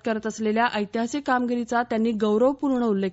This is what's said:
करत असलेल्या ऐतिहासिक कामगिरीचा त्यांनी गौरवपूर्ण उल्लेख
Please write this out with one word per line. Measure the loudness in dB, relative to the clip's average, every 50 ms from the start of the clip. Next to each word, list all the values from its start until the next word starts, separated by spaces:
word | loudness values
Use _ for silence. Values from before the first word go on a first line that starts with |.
| -4
करत | -4 -4 -2 -4
असलेल्या | -6 -6 -2 -2 0 2 2 0 0 0
ऐतिहासिक | -2 -4 -2 -2 -4 -4 -2 -4 -4 -2
कामगिरीचा | 0 0 0 0 0 -2 -2 -2 -2 -2 -2 0
त्यांनी | 0 0 0 0 0 0
गौरवपूर्ण | 0 0 2 2 4 4 2 2 0 0 0 0 2 2
उल्लेख | 2 0 0 0 -2